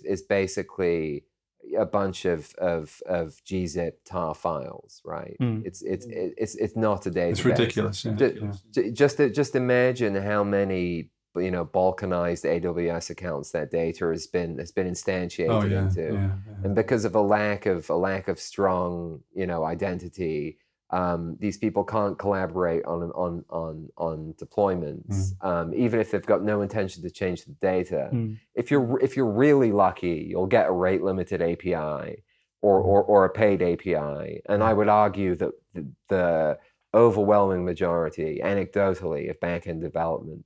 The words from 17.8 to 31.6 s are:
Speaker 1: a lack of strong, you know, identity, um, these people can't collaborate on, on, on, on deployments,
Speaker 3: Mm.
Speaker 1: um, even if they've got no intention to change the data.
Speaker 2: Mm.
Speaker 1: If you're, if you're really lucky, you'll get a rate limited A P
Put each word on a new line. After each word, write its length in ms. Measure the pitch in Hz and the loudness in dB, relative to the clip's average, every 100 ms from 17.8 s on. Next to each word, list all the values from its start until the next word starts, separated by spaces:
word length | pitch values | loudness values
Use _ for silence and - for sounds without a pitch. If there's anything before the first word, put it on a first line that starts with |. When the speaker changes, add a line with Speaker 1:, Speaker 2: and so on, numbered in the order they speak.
| - | 0
Speaker 1:
a 60 | 85 | 0
lack 320 | 92 95 - | 0 -2 -4
of 100 | 87 | -6
strong, 840 | - - 98 92 90 87 85 78 - | -8 0 2 2 0 -4 -8 -12 -12
you 120 | 90 92 | -6 -4
know, 180 | 85 | -2
identity, 960 | 78 82 95 90 87 87 85 78 73 - _ _ _ | -2 -2 -4 -4 -8 -6 -4 -4 -6 -10 _ _ _
um, 460 | 92 90 87 82 80 | -2 0 -2 -4 -4
these 180 | 101 92 | -4 -2
people 240 | 110 101 | -2 -2
can't 340 | 98 110 104 87 | -2 -2 -2 -2
collaborate 680 | 101 98 92 90 90 82 | -2 0 -2 0 0 0
on, 260 | - 85 85 | -2 -4 -6
on, 340 | - 90 85 - | -4 -4 -6 -8
on, 380 | 82 82 78 78 - | -8 -8 -10 -16 -8
on 380 | 82 78 78 82 | -6 -6 -10 -14
deployments, 960 | - - 101 90 76 73 - 98 95 95 | -8 0 2 0 -4 -10 -4 -2 -2 -4
Speaker 3:
Mm. 20 | |
Speaker 1:
um, 300 | 98 87 82 | -2 -2 -2
even 240 | - 120 117 | 0 2 2
if 140 | - | 0
they've 120 | 101 | -2
got 200 | - 101 | 2 2
no 180 | 104 104 | 2 0
intention 400 | 101 107 95 87 | -2 -2 -4 -6
to 80 | 85 | -12
change 340 | - 95 85 | -4 -4 -4
the 80 | - 71 | -10 -4
data. 480 | 92 92 87 80 67 | 0 0 0 -4 -2
Speaker 2:
Mm. 260 | 123 113 110 - | -4 -4 -8 -8
Speaker 1:
If 160 | - 123 | -6 0
you're, 280 | 143 120 131 | 2 2 0
if 160 | 131 131 | 0 0
you're 100 | 120 | 0
really 420 | 104 143 139 123 | 4 6 6 6
lucky, 520 | 101 95 90 90 80 78 | 4 4 2 -2 -4 -4
you'll 180 | 87 95 | -2 2
get 220 | 113 80 | 4 4
a 40 | |
rate 300 | 92 92 95 | 2 2 2
limited 400 | 95 95 90 92 | 0 -2 -2 -2
A 140 | 85 | 0
P 180 | 85 | -2